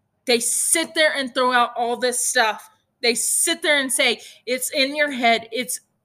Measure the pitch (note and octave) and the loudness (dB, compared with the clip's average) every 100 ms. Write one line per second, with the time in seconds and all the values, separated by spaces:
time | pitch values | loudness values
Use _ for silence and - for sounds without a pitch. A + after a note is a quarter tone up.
0 | _ _ - A#3+ A#3 - - E4+ D#4+ E4 | _ _ 0 0 2 -2 0 0 0 2
1 | D#4 C#4 C4 C4+ B3+ B3 A#3+ - A#3+ A#3+ | 2 2 -4 -2 2 2 2 0 -2 0
2 | B3 A#3+ - B3+ A3 G#3 - _ _ _ | -2 -2 0 2 0 -2 -12 _ _ _
3 | A#3 A#3+ - - - E4+ E4 C#4+ C4+ - | 0 0 0 0 0 0 2 2 0 0
4 | B3+ A3 - - - B3+ - D4 C4+ D4+ | 0 0 -8 -16 -6 -4 -4 -2 0 0
5 | D4 B3+ A#3+ A3+ A3+ B3 B3 - - _ | -2 2 2 2 0 -6 -6 -8 -12 _